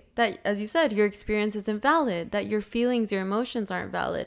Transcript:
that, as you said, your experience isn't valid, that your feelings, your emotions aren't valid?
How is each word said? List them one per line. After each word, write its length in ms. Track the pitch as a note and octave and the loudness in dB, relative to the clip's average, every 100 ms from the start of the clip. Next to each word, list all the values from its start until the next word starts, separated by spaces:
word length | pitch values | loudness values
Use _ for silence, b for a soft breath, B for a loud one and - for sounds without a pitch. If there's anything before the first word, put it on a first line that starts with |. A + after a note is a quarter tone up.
| - - | -12 0
that, 240 | A3+ - | 0 0
as 160 | - G3+ | -2 -2
you 60 | G#3+ | 0
said, 260 | E4 D4+ | 2 2
your 120 | G#3 G#3 | 4 2
experience 500 | G3 - G#3+ G#3 G#3 | 2 -2 0 0 -2
isn't 240 | G3+ G#3+ | -2 0
valid, 480 | C4+ D#4+ C4 F3 E3+ | 2 4 2 0 -2
that 160 | G#3 G3+ | -4 -2
your 140 | G#3+ | -2
feelings, 500 | G3+ A#3 B3 B3 G#3+ | -2 0 2 2 0
your 100 | G3 | 0
emotions 480 | F#3+ G#3 B3 A#3+ G3 | 0 -2 -2 -4 -4
aren't 220 | F3+ F3+ | -4 -4
valid? 340 | F3+ - E3+ | -4 -2 -2